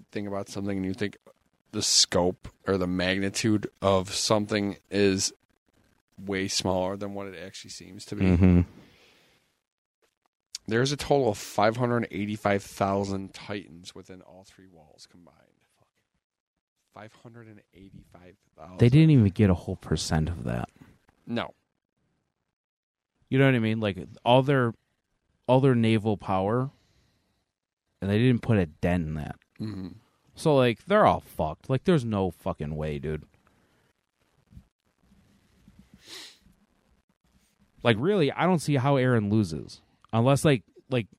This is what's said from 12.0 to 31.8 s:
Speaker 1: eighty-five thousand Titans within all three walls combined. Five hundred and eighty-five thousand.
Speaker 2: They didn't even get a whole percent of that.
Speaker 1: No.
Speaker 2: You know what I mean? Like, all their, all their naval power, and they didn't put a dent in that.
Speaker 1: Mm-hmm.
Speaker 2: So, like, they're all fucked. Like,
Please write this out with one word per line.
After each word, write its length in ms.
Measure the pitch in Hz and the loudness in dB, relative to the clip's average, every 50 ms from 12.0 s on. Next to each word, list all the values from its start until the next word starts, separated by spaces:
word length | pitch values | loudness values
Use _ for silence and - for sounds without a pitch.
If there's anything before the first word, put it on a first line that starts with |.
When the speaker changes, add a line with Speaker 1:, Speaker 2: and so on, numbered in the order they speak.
| 110 - | -2 -4
Speaker 1:
eighty-five 520 | - 90 104 104 107 107 - 104 101 101 | -6 -6 -6 -6 -6 -2 0 0 0 0
thousand 680 | - - - - 101 98 98 98 101 98 98 95 98 95 | -2 -6 -6 -4 -2 0 0 -2 -2 -4 -4 -6 -8 -10
Titans 640 | - - - - 104 104 85 58 76 85 90 - - | -14 -16 -14 -12 -12 -12 -12 -14 -20 -20 -20 -20 -20
within 260 | 95 92 - 95 92 | -20 -20 -20 -20 -20
all 240 | - - 85 92 95 | -20 -20 -20 -20 -20
three 200 | _ _ - 95 95 | _ _ -20 -20 -20
walls 380 | 90 80 76 78 _ - - - | -20 -20 -20 _ _ -20 -20 -20
combined. 260 | _ 90 85 76 73 _ _ 50 50 _ _ _ _ _ _ _ _ _ _ _ _ _ _ _ _ _ _ _ _ _ _ _ _ _ _ _ - | _ -20 -20 -20 _ _ _ _ _ _ _ _ _ _ _ _ _ _ _ _ _ _ _ _ _ _ _ _ _ _ _ _ _ _ _ _ -20
Five 180 | 95 107 110 _ _ | -20 -20 -20 _ _
hundred 240 | - 123 113 120 113 | -20 -20 -20 -20 -20
and 140 | 110 107 104 _ _ _ | -20 -20 -20 _ _ _
eighty-five 600 | 85 95 98 - - - _ - 87 90 90 95 _ _ _ _ - | -20 -20 -20 -20 -20 -20 _ -20 -20 -20 -20 -20 _ _ _ _ -20
thousand. 200 | 78 85 92 92 | -20 -8 -2 2
Speaker 2:
They 100 | 117 123 | 2 4
didn't 220 | 123 151 160 160 | 6 6 6 6
even 180 | 151 131 107 98 | 6 6 6 4
get 200 | - - 110 95 | 4 4 4 4
a 40 | 90 | 4
whole 220 | 85 - - 95 | 2 -2 -8 -10
percent 520 | - - - - 80 - - 87 80 78 80 | -8 -6 -4 -4 -4 -2 -2 -2 -2 -2 -2
of 140 | 85 80 58 | -4 -6 -6
that. 240 | 62 58 60 58 - _ - - - _ _ _ _ _ _ - | -8 -6 -8 -8 -10 _ -20 -20 -20 _ _ _ _ _ _ -12
Speaker 1:
No. 280 | - 117 117 90 - - _ _ _ _ _ _ _ _ _ _ _ _ _ _ _ _ _ _ _ _ _ _ _ _ _ _ _ _ _ _ _ _ _ _ - | -8 -6 -6 -6 -8 -12 _ _ _ _ _ _ _ _ _ _ _ _ _ _ _ _ _ _ _ _ _ _ _ _ _ _ _ _ _ _ _ _ _ _ -2
Speaker 2:
You 100 | 131 131 | 2 4
know 80 | 139 | 4
what 80 | 135 131 | 4 4
I 60 | 120 | 2
mean? 180 | 110 110 110 113 | 2 0 -2 -2
Like, 180 | 110 104 92 90 71 - 107 - - | -2 -4 -4 -6 -10 -16 -14 -4 2
all 180 | 117 120 131 | 4 4 4
their, 320 | 131 135 143 135 123 117 110 _ _ _ _ _ _ _ _ _ _ _ _ _ _ | 4 4 2 2 0 0 -4 _ _ _ _ _ _ _ _ _ _ _ _ _ _
all 140 | - 127 131 | 2 4 4
their 160 | 135 139 127 | 6 4 4
naval 400 | 117 113 110 113 110 98 110 104 | 4 4 4 2 2 2 0 -4
power, 540 | 92 - - 98 95 95 101 113 127 131 135 - _ _ _ _ _ _ _ _ _ _ _ _ _ _ _ _ _ _ _ _ _ _ _ _ - | -4 -4 -2 -2 0 0 0 0 -2 -2 -4 -8 _ _ _ _ _ _ _ _ _ _ _ _ _ _ _ _ _ _ _ _ _ _ _ _ -8
and 100 | - 98 | -4 0
they 80 | 101 107 | 0 2
didn't 240 | 120 127 123 110 | 2 2 2 0
put 160 | - - 113 101 | 0 0 2 2
a 80 | 90 | 0
dent 400 | 78 - _ - 87 87 90 82 | 0 -4 _ -2 0 0 0 -2
in 80 | 78 78 | -4 -6
that. 220 | 78 71 71 - - _ _ _ - | -8 -8 -10 -12 -16 _ _ _ -12
Speaker 1:
Mm-hmm. 280 | 107 107 101 95 95 90 - - _ _ _ _ _ _ _ | -12 -10 -10 -10 -12 -14 -14 -18 _ _ _ _ _ _ _
Speaker 2:
So, 220 | - - 165 147 | -4 0 2 2
like, 280 | 135 127 123 113 - - | 4 4 2 0 -2 -2
they're 200 | - 202 214 190 | 0 2 4 4
all 140 | 113 85 80 | 4 2 2
fucked. 500 | - - - - 87 78 78 - _ - | -2 -10 -6 -6 -4 -4 -6 -8 _ -4
Like, 140 | 135 127 | -4 -2